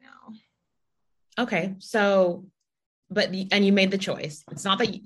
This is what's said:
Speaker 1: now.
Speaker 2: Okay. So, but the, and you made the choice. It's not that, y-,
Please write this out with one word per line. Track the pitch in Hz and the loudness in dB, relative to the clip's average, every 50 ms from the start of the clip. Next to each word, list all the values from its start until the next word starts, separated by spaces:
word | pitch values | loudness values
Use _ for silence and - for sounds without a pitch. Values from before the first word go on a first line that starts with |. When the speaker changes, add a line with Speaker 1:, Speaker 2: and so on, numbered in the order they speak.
| _ | _
Speaker 1:
now. | - 50 50 - - 220 220 _ _ _ _ _ _ _ _ _ _ _ _ _ _ _ _ _ _ _ - 240 | -20 -20 -20 -20 -20 -20 -20 _ _ _ _ _ _ _ _ _ _ _ _ _ _ _ _ _ _ _ -6 -4
Speaker 2:
Okay. | 233 220 170 170 196 190 - | -2 -2 -4 -4 -4 -8 -12
So, | - - - 220 202 202 196 190 185 175 175 - 190 - _ _ _ _ _ _ _ _ _ _ _ _ | -12 -4 -2 0 2 4 4 4 2 2 0 -4 -12 -18 _ _ _ _ _ _ _ _ _ _ _ _
but | 190 202 - - | -2 -2 -2 -2
the, | 180 190 196 190 208 | -2 -6 -4 0 2
and | 202 202 | 4 4
you | 196 202 | 4 6
made | 196 190 190 196 | 4 4 2 2
the | 190 | -2
choice. | 190 180 139 - - 151 - - - - | -4 -4 -6 -6 -8 -10 -12 -14 -18 -18
It's | - - - | -16 -8 -2
not | 196 190 190 | -2 0 0
that, | 240 220 | 0 -2
y-, | - - - | -2 -8 -4